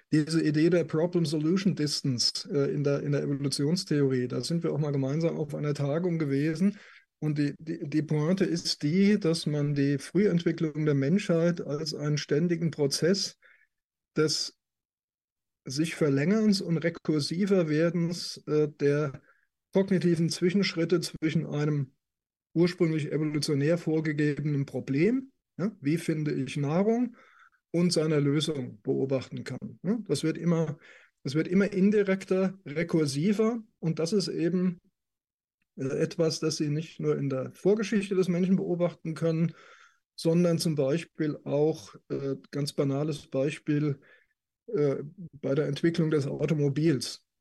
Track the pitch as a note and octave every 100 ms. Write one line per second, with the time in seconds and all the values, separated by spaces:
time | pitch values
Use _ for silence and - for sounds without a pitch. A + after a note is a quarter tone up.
0 | - D3+ D3+ E3 D#3 D3+ E3 F3 D#3 D#3
1 | E3+ F3 D#3+ D#3 D3+ F#3+ F#3+ D3 D3 -
2 | C#3+ B2 - - - D#3+ C#3 D3 C#3+ C#3+
3 | C#3+ C#3+ D3 C#3 C#3 C#3 C#3+ F#3 - D3
4 | C3+ C3 B2 C3 B2 E3+ E3 D3 D3+ C#3
5 | C3+ D3+ E3 D#3 D3 D3+ D3 D3 C#3+ D3+
6 | F3+ E3 D3+ C3+ D3+ D#3+ G3 G3+ - -
7 | _ - D3+ D3 C#3+ - - E3+ D3+ D#3
8 | D3+ D3+ D3+ F#3+ F3+ E3+ - - D3 F3+
9 | G3 G#3 D#3+ E3 - D3 C#3+ C#3+ C#3 C#3+
10 | - E3+ G#3 F3 E3+ D#3+ D#3+ D3 D#3 C#3+
11 | C3+ F#3+ - E3 E3+ E3+ - D3 D#3 C#3
12 | D3 D3 - D3+ F3 E3+ E3 - C#3+ -
13 | D#3 G3+ - - _ _ _ _ _ _
14 | _ - D#3 D3+ - - _ _ _ _
15 | _ _ _ _ _ _ - C3+ E3 -
16 | D#3 C#3 D3+ A3 G#3+ F#3+ F3 D#3+ E3+ E3
17 | - D#3 C#3 E3 G3 F#3+ D#3+ D3+ E3+ E3+
18 | E3+ F3+ - - - D3+ D3+ D3+ C#3+ C#3+
19 | D3+ C3 _ _ _ _ _ F#3+ F#3+ F#3
20 | F3 E3 E3 - F#3 F#3+ F#3+ - E3 F3
21 | - - D#3+ E3+ - D3 D3+ D3+ C3+ _
22 | _ _ _ _ _ D#3+ F3 F3 E3+ D#3+
23 | C#3+ D3 D#3 D3 D3 C#3+ C#3+ E3+ E3+ D#3
24 | D#3 D3 D3+ C#3+ D3 C#3+ C#3 B2+ - C3+
25 | F#3 B3+ - _ _ - F#3 - C3+ E3
26 | - D#3+ D3+ D3 C3 D3+ C#3 E3 G3+ A#3
27 | B3 - - _ - _ _ E3 F3 E3+
28 | D#3 D3+ C#3+ D3 D3+ D3 B2 A2+ - C3+
29 | C3+ C3+ - B2+ B2 B2+ - - E3 A#3
30 | - D3 D#3+ D#3+ E3 E3 D#3+ D3 - -
31 | _ _ C#3+ C#3+ D#3+ F#3 G3+ F#3+ G3 G#3+
32 | G3 F#3+ - F#3 F#3+ F#3+ - D3+ E3+ E3
33 | D3+ C3+ F3 G3+ A3 A#3+ - _ E3 D#3
34 | D#3+ G#3 - D#3+ E3 F3+ F#3 F3 _ _
35 | _ _ _ _ _ _ _ - C3 D3+
36 | D#3+ - D#3+ D#3 D#3 D#3 D3+ D3 E3 -
37 | D3+ D3 C#3+ C3 B2+ - F#3 G#3+ G#3 A3
38 | F#3+ F#3+ F3+ F3 F#3 F#3+ D#3+ F3 F3 -
39 | E3 D#3 E3 D#3+ E3+ - - - - _
40 | _ - E3 E3+ F3 E3 F3 D3 C3+ D#3+
41 | - - D#3 C#3+ - C#3+ D#3 D3+ - D3+
42 | - C#3 C#3 C3+ - C#3+ C#3+ - C#3+ C3+
43 | D3+ C#3+ - C3+ C#3+ C#3+ - D3 D3+ C#3+
44 | _ - _ _ _ _ - G3+ D3 C3+
45 | D3 E3+ E3+ C#3 C3+ C#3+ C#3+ C#3+ E3+ E3
46 | D#3 D#3 C3 - - D#3 C#3+ C#3+ D#3+ C3
47 | - - _ _